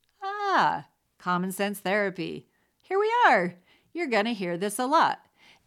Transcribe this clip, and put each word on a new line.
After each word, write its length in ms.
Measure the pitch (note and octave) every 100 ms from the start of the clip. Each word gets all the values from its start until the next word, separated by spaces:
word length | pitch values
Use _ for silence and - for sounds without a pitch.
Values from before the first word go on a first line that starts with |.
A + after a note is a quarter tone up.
| _ _
Ah, 640 | G4 G#4 G4+ E4+ E3 - C#3+ _ _ _
common 340 | - F3+ F#3
sense 280 | F#3 G3+ G3+
therapy. 680 | F#3 G#3 G3 F3+ E3 D2+ - _ _ _
Here 160 | _ F#4+
we 140 | G#4+ A#4 G#4+
are. 300 | A3+ F3 - _ _ _
You're 140 | - D4+
gonna 260 | G#3+ G#3+
hear 240 | A3+ F3+ E3+
this 220 | G3+ G#3
a 80 | B3+
lot. 340 | D#4 E3+ - _ _ - _